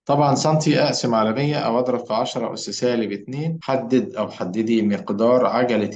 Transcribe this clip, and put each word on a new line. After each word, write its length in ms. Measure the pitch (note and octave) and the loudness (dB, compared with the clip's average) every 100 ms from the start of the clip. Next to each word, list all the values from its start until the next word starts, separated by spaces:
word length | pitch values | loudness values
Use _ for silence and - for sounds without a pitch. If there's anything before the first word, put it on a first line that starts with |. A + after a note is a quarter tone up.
| - | 0
طبعًا 280 | C#3+ D3 | 2 4
سنتي 480 | C3+ D#3 D#3 D#3 C3+ | 2 2 2 2 2
أقسم 320 | D3 - B2+ | 2 0 0
على 180 | A2+ A2 | 2 2
مية 240 | A2+ D3 D3 | 0 0 0
أو 220 | A2+ A#2 | 0 0
أضرب 280 | B2+ B2 A#2 | 0 -2 -2
في 60 | |
عشرة 420 | G#2+ B2+ C3 A2+ | -2 -2 -4 -6
أس 160 | - - | -6 -8
سالب 420 | G2 B2+ A#2 G#2+ | -2 0 0 -2
اتنين. 460 | G2+ G#2 C3+ D#3+ D#3+ | -4 -8 -6 -4 -4
حدد 520 | - C3 A#2 B2+ G2+ | -2 -4 2 0 2
أو 160 | G#2 G2+ | -4 -6
حددي 520 | - G2 G2 A2 A2+ | -6 -6 -2 0 2
مقدار 640 | G#2 G2+ - G2+ A2+ B2 A2+ | 2 0 -2 0 4 4 4
عجلة 440 | A2+ B2 A2 G2+ | 2 2 0 -2